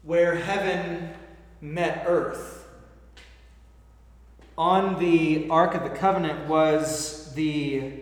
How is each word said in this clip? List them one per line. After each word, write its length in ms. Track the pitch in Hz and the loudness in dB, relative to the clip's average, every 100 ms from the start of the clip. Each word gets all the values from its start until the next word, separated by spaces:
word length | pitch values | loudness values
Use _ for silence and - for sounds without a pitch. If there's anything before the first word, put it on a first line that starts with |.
where 320 | 156 170 175 | 2 4 4
heaven 760 | 170 190 196 190 175 170 170 165 - - - - - | 2 -2 -2 0 -2 -4 -8 -10 -14 -20 -20 -20 -18
met 420 | 147 165 165 - 170 | -10 -2 -2 -2 0
earth. 600 | 170 - - - - - - - - - - - - - - - - - - - - - - - - | 0 0 -8 -12 -16 -20 -20 -20 -20 -20 -20 -20 -20 -20 -20 -20 -20 -20 -20 -20 -20 -20 -20 -18 -2
On 420 | 170 190 190 170 | 2 2 2 0
the 500 | 175 165 156 156 - | 4 4 4 0 2
Ark 240 | 165 175 | 4 4
of 80 | 175 | 0
the 60 | 143 | -6
Covenant 580 | - 190 185 160 151 151 | 0 2 2 -2 -4 0
was 840 | 156 156 151 151 - - - - | 2 4 2 0 -4 -8 -10 -12
the 580 | 135 156 147 143 135 135 - | -4 -2 -2 -2 -4 -6 -12